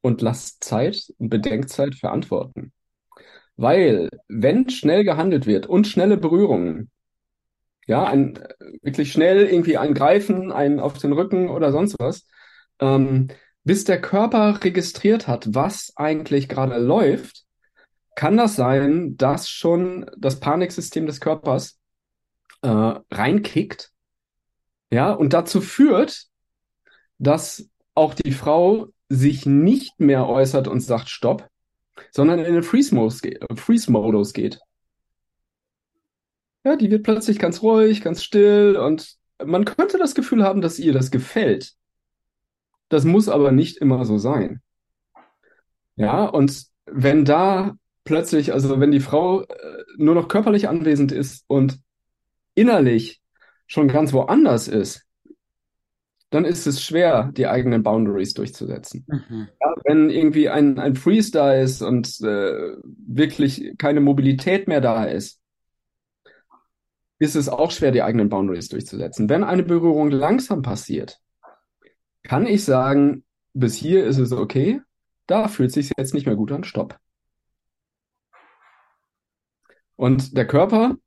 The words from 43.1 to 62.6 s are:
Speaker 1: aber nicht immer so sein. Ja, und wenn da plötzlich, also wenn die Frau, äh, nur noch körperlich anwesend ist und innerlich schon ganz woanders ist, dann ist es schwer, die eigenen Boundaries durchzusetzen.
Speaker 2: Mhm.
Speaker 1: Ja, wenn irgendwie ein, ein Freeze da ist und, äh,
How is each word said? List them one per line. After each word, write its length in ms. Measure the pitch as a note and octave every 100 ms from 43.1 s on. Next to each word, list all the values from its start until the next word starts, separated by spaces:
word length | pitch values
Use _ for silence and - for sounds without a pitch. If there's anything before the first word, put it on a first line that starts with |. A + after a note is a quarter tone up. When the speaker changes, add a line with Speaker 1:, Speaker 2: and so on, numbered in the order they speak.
| F#3 G#3
Speaker 1:
aber 240 | D3 C#3+
nicht 240 | C3 E3 -
immer 260 | C#3+ B2+
so 140 | A#2 G#2+
sein. 420 | A2+ C#3+ F2+ D2+ _ _ _ _ _ _ _ _ _ _ _ _ _ -
Ja, 280 | G#2 D3 G#3
und 400 | D3+ C#3 C#3 - _ -
wenn 380 | C#3 C3+ D3+
da 520 | C#3 D3+ F#3+ F#3 G3+ - _ _
plötzlich, 480 | - D3+ E3 D#3 C#3+
also 280 | C3+ C3+ C3
wenn 100 | D3
die 80 | C#3+
Frau, 420 | C3+ C#3+ F3+ F#3+
äh, 40 | - - - - - -
nur 180 | D3+
noch 140 | E3+ E3+
körperlich 400 | G3+ A3 G#3 G#3
anwesend 440 | E3+ D#3+ C#3+ C#3
ist 320 | - C3+ - _
und 340 | C#3 C3+ C3 _ _ _ _ _ _ _
innerlich 680 | - A3+ G#3+ C3 A2+ A2+ - _ _ _ _ _
schon 220 | - C#3+
ganz 240 | C#3+ D#3
woanders 560 | C3+ - A3+ C#4+ A#2 -
ist, 360 | G#2+ - - _ _ _ - _ _ _ _ _ _ _ _ _
dann 140 | D3+
ist 220 | E3 F3 D3+
es 160 | C3+
schwer, 480 | - D#3+ F3+ B2+ B2+ C3+
die 100 | B2+
eigenen 360 | B2 B2+ A#2
Boundaries 520 | G#2+ A2 G#2+ G2+ G2
durchzusetzen. 720 | - G#2 - - - - - -
Speaker 2:
Mhm. 400 | C#3+ - A2+ G#2 _
Speaker 1:
Ja, 140 | D3 E3
wenn 260 | C#3 D#3 D#3
irgendwie 380 | D3+ D#3 D3+ D3+
ein, 300 | D3+ C#3+ C3+
ein 160 | C#3+ C3
Freeze 360 | E3 G#3+ G#3
da 220 | D#3+ C#3
ist 280 | C3+ C3 C3
und, 380 | G#2 B2 A2 -
äh, 560 | A2 G#2 F#2+ A1+